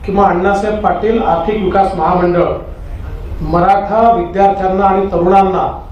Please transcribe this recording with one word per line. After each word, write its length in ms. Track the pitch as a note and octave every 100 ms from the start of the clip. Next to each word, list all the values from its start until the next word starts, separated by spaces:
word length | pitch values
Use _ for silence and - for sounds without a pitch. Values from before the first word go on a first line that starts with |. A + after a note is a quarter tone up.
| -
किंवा 220 | G3 F#3+
अण्णासाहेब 520 | F3 G3 G3+ G#3 G#3+
पाटील 380 | F#3 F3 G#3 A#3
आर्थिक 420 | - - G#3+ G#3+
विकास 320 | F#3 G3 F#3+ F#3
महामंडळ 560 | E3+ F3+ F3 F3 - - - - - - - - - -
मराठा 600 | D3+ E3+ F3+ G3 G3+ G#3+ A#3 F3
विद्यार्थ्यांना 720 | E3+ F#3+ G3 G3 F#3+ F#3+ G3
आणि 200 | F#3+ G3
तरुणांना 560 | F3 F3 G3 F#3+ F3+ - - -